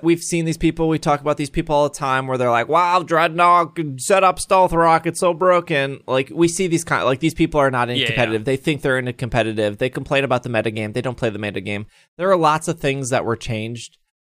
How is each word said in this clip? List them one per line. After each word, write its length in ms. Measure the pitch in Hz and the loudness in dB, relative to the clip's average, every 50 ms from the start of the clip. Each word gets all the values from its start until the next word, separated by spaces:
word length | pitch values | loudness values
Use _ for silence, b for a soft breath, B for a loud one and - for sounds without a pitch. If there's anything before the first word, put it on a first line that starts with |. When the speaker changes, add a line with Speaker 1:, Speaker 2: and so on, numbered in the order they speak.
Speaker 1:
we've 200 | 160 165 170 165 | 2 2 0 0
seen 240 | - - 175 170 160 | 0 -4 -4 -2 -2
these 100 | 165 156 - | -4 -2 0
people, 300 | 170 160 160 165 160 160 | 0 0 0 0 0 0
we 100 | 160 151 | 0 0
talk 220 | - 165 147 143 | 0 0 -2 0
about 160 | 143 151 147 | 0 -2 -2
these 140 | 151 147 135 | -2 -4 -6
people 240 | - 165 160 165 151 | -4 -6 -2 0 0
all 140 | 143 147 139 | 0 0 0
the 60 | - | -2
time 320 | - 147 135 131 131 131 | -4 -4 -2 -2 -2 -2
where 100 | 131 131 123 | -2 -2 0
they're 120 | 123 123 | 0 2
like, 180 | 117 117 117 127 | 2 2 2 2
"Wow, 340 | 151 170 180 180 180 180 | 2 2 4 4 2 0
Dreadnought 760 | 165 131 165 156 170 170 160 175 175 175 175 175 170 - - | 0 2 2 2 2 2 2 4 4 6 6 4 4 0 -4
can 220 | 170 160 147 135 127 | -6 -6 -6 -8 -6
set 260 | - - 196 190 190 | 0 2 4 4 4
up 140 | 185 180 - | 4 2 0
Stealth 320 | - - 196 190 185 175 | 0 2 4 4 4 4
Rock, 340 | 165 165 165 165 160 160 165 | 4 4 4 4 4 2 2
it's 140 | 170 160 - | -2 -4 0
so 120 | 190 175 | 0 0
broken." 680 | 175 156 185 180 180 175 170 175 160 139 135 139 139 - - | 0 2 2 4 4 2 2 0 -2 -2 -2 -2 -4 -8 -6
Like, 240 | - 127 131 139 - 156 | -2 -2 -2 -2 -2 0
we 140 | 165 170 170 | 2 2 2
see 180 | 170 - 190 | 2 0 0
these 160 | 175 165 165 165 | 0 0 -2 0
kind, 200 | - 147 104 87 | -2 -2 0 0
like, 160 | 143 185 - | 0 0 0
these 140 | 165 160 - | 0 -2 0
people 260 | - 165 160 156 147 | 0 0 0 2 2
are 100 | 139 135 | 2 2
not 180 | 127 120 123 120 | 2 0 -2 -2
in 80 | 123 139 | -2 -2
Speaker 2:
Yeah, 80 | 127 | -2
Speaker 1:
competitive. 340 | 113 113 127 123 110 113 110 | -2 0 0 0 0 -2 -2
Speaker 2:
yeah. 40 | 107 | -2
Speaker 1:
They 120 | 135 131 | -2 -4
think 260 | 135 - 165 151 135 | -2 -2 -2 -2 -2
they're 160 | - 139 127 131 | -2 -2 -2 -2
into 140 | 127 123 | -2 -6
competitive. 680 | 120 - 127 110 127 120 110 113 110 110 107 104 101 - | -6 -8 -8 -2 -2 -2 0 0 -2 -2 -2 -2 -2 -2
They 120 | 127 127 | -4 -4
complain 340 | - 147 135 - 147 139 135 | -4 -6 -6 -2 -2 -2 0
about 180 | 123 127 120 | 0 -2 -2
the 60 | - 120 | -2 -2
metagame. 420 | 117 113 110 117 107 113 107 107 | -4 -2 -2 -2 -4 -6 -6 -6
They 100 | 107 123 | -6 -6
don't 140 | 113 131 120 - | -6 -6 -4 -4
play 120 | 127 113 | -4 -4
the 80 | 101 104 | -4 -4
metagame. 480 | 107 104 104 107 92 104 101 101 107 b b b b b _ - | -6 -8 -6 -8 -8 -8 -8 -8 -10 b b b b b _ -4
There 120 | 175 196 | 0 2
are 60 | 190 | 2
lots 320 | 170 160 151 156 160 - 180 | 4 4 2 2 2 -2 -6
of 120 | 160 - | -6 -2
things 300 | - 139 135 139 135 120 | -2 -2 -2 -2 -2 -2
that 140 | 131 110 80 | -2 -2 0
were 120 | 110 117 | -2 -4
changed. 600 | - - 135 117 107 110 113 120 117 - - _ _ _ _ _ _ | -4 -4 -6 -6 -6 -6 -8 -10 -12 -14 -16 _ _ _ _ _ _